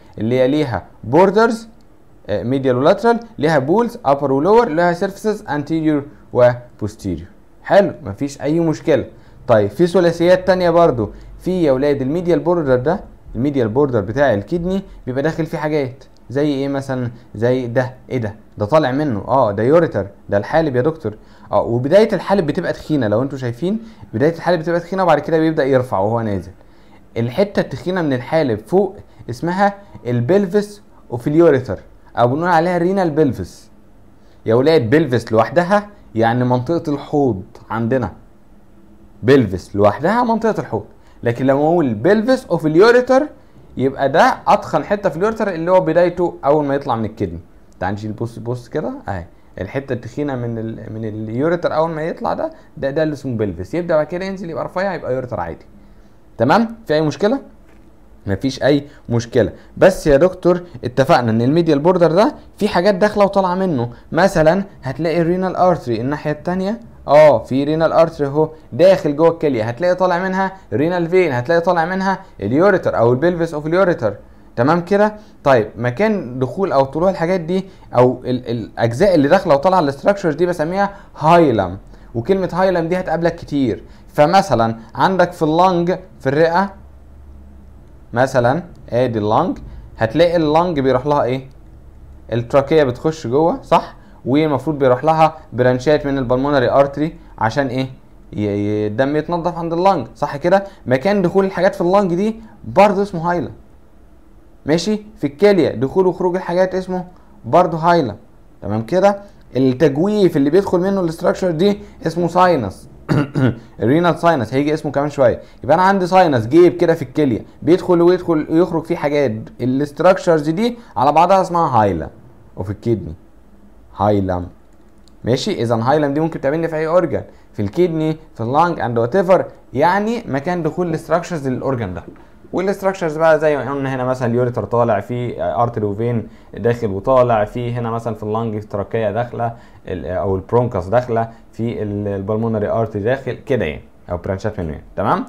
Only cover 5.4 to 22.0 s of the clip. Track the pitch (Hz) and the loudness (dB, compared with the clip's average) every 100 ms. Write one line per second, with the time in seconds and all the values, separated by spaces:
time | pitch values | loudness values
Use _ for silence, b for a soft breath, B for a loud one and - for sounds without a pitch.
5.4 | - 147 139 160 156 147 143 B B 120 | -6 -6 -4 -2 0 -2 -4 B B 4
6.4 | 123 123 - - 107 - 98 82 82 - | 4 4 -8 -10 -10 -8 -8 -8 -10 -20
7.4 | - - - 170 196 - - 101 139 - | -20 -20 2 2 2 -4 -12 -8 -8 -6
8.4 | 135 165 165 151 - 135 92 b b b | -4 0 0 -2 0 0 0 b b b
9.4 | - 113 101 - 175 190 170 170 170 185 | 2 2 2 0 2 4 2 2 2 4
10.4 | 185 185 175 165 170 120 104 B B B | 2 2 4 4 4 2 -4 B B B
11.4 | - 185 156 127 143 139 131 165 170 151 | -4 0 2 2 2 0 -2 -4 0 0
12.4 | 147 175 143 127 123 190 - - - - | 2 0 2 2 2 -4 -6 -20 -14 -4
13.4 | 139 135 113 117 147 120 95 113 143 104 | -2 0 0 2 0 0 -2 0 0 0
14.4 | - 175 170 190 196 B - 123 147 160 | -2 -4 -4 -4 -6 B -8 -4 -4 -4
15.4 | 156 160 151 151 131 123 - - - 123 | -6 -4 -4 -4 -4 -8 -20 -20 -8 -4
16.4 | 151 135 139 139 131 131 120 120 B 104 | -2 -2 -4 -4 -6 -6 -6 -8 B -4
17.4 | 117 127 120 120 123 - - 127 110 - | 0 0 -2 -2 -4 -8 -8 -6 -6 -10
18.4 | - - 104 156 143 131 151 104 - 131 | -18 -6 2 2 2 0 -2 -4 0 0
19.4 | 117 101 113 165 160 107 98 - - 101 | 2 0 2 4 2 -2 -6 -10 -4 -4
20.4 | - 156 160 123 143 160 110 - B B | 0 0 0 0 -2 -2 -8 -10 B B
21.4 | B 101 - 117 135 185 | B -2 0 -2 2 4